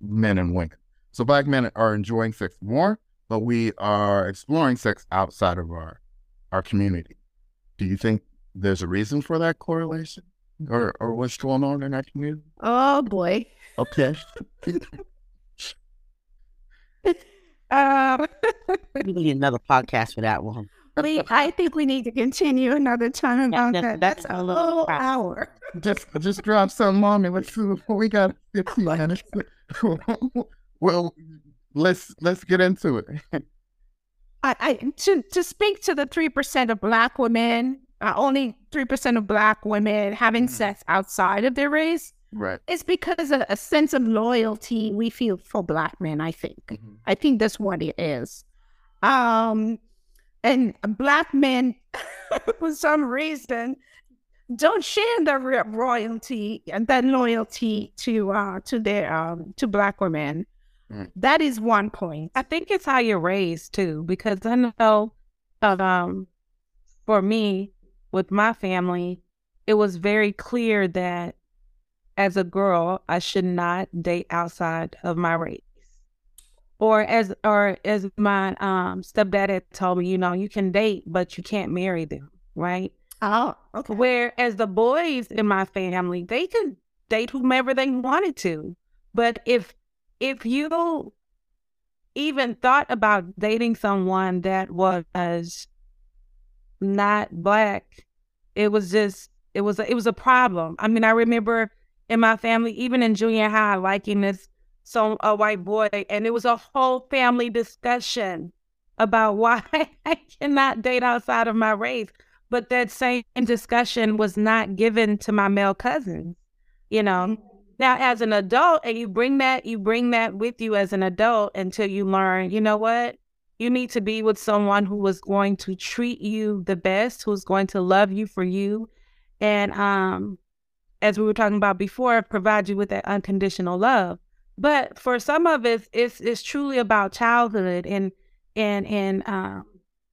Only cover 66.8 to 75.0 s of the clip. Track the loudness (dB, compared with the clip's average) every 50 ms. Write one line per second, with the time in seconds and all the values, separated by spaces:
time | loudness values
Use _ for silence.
66.8 | _ _ _ _ _ 2 2 2 4 2 0 0 0 0 -2 -2 -4 -8 _ _
67.8 | _ _ _ _ _ _ -2 -2 -2 0 0 2 2 2 0 -2 -4 -2 -2 0
68.8 | 0 -2 -2 -2 -4 -6 -8 -10 _ _ _ _ _ _ _ _ _ 2 2 2
69.8 | 2 2 0 -2 -2 0 2 2 2 0 -2 -6 -8 -6 -4 -2 0 0 2 2
70.8 | 0 0 -2 -4 -4 -4 -4 -6 -8 -10 -12 _ _ _ _ _ _ _ _ _
71.8 | _ _ _ _ _ _ _ 0 0 2 2 0 -2 -2 -2 0 2 2 2 2
72.8 | 2 0 -2 -4 -4 -4 -4 -2 -2 -2 -2 -2 0 0 0 0 0 -2 -2 -2
73.8 | -4 -6 -8 -6 -2 -2 -2 -2 -4 -4 -4 -4 -4 -4 -6 -4 -4 -4 -2 -4
74.8 | -6 -8 -10 -8